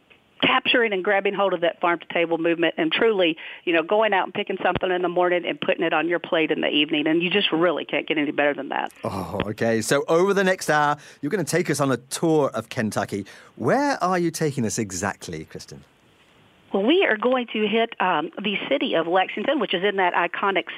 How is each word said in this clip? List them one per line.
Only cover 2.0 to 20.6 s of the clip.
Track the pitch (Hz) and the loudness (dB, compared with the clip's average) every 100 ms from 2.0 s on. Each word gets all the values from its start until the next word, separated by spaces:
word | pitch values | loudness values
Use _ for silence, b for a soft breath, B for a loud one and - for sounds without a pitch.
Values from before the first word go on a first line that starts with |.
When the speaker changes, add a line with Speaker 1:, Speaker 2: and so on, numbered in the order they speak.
| - 180 170 165 | -2 -2 0 2
Speaker 1:
movement | 165 170 165 - | 0 2 0 0
and | 160 | -2
truly, | - 226 202 170 156 B B | 2 2 4 2 0 B B
you | - | 0
know, | 165 | 0
going | 165 214 220 | 2 2 4
out | 196 | 2
and | - | 0
picking | 208 202 190 | -4 -4 -2
something | 185 180 185 | 0 0 0
in | 180 | 0
the | 180 | 0
morning | 175 180 175 - | 2 2 2 -2
and | 151 | -2
putting | - 185 | -2 0
it | 165 | 0
on | 160 165 | 0 0
your | 170 | -2
plate | - 170 156 | -2 0 0
in | 160 | 0
the | 156 | 0
evening. | 147 147 151 156 | 0 0 0 0
And | 165 | 0
you | 175 | 0
just | 202 196 | 0 0
really | 160 175 147 139 | 2 2 0 -4
can't | 147 - | -6 -2
get | 156 | -2
any | 147 | -2
better | - 147 | 0 0
than | 143 135 | 0 -4
that. | - - - | -6 -6 -8
Speaker 2:
Oh, | - 98 87 101 - | -8 -6 -4 -4 -4
okay. | 107 117 113 | -2 0 0
So | 107 143 147 | 0 0 2
over | 165 196 | 2 4
the | 196 | 2
next | 190 185 - | 2 0 0
hour, | 151 147 147 B B | 2 2 0 B B
you're | 143 | -4
gonna | 196 | -2
take | 147 165 170 | 0 0 0
us | 147 | 0
on | 139 | 0
a | 123 | 0
tour | - - 165 156 135 | -4 -2 2 4 2
of | 113 - | -2 -6
Kentucky. | - 107 110 98 101 98 B B - | -4 -2 -2 -2 -4 -8 B B -4
Where | 117 233 285 - | 0 2 2 0
are | 180 185 | 0 0
you | 170 | 0
taking | 156 160 131 110 | 0 -2 0 -2
us | - | -2
exactly, | 107 90 98 - - 80 78 | -4 -4 -4 -4 -10 -12 -12
Kristen? | - - 69 - _ _ _ _ _ _ _ _ | -14 -16 -20 -20 _ _ _ _ _ _ _ _
Speaker 1:
Well, | 202 | 0
we | 214 349 381 | 2 2 2
are | 214 | 0
going | 240 262 233 | 0 0 -2
to | 220 214 | -2 0
hit, | 226 226 - | 0 -2 -2
um, | 185 160 160 - | 0 0 -2 -6
the | 208 196 - | -6 -4 -2
city | 277 277 | -2 0
of | 160 165 | 0 2
Lexington, | 185 185 - 202 311 | 2 0 -2 -2 -2
which | 190 | -2
is | 180 | -2
in | 202 196 | 0 0
that | 180 | 0
iconic | 180 170 - 202 180 | 2 -2 -2 0 0